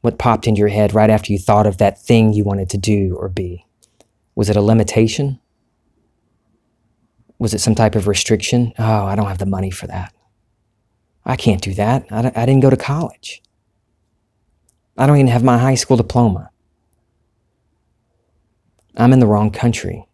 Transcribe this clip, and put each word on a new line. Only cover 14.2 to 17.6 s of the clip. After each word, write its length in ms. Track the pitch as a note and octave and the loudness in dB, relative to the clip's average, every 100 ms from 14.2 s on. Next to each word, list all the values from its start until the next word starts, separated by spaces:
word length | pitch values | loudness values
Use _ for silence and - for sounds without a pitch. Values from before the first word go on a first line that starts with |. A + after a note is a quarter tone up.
| _ _ _ _ _ _ _ - | _ _ _ _ _ _ _ -2
I 100 | C3+ | 2
don't 100 | D3 | 4
even 100 | C3 | 4
have 160 | A#2+ | 2
my 140 | B2+ A#2+ | 2 2
high 180 | C3 C3 | 2 0
school 220 | - B2 | 0 0
diploma. 540 | - A#2+ A#2 F#2 - _ _ _ _ _ _ _ _ _ _ _ | 0 0 0 0 -10 _ _ _ _ _ _ _ _ _ _ _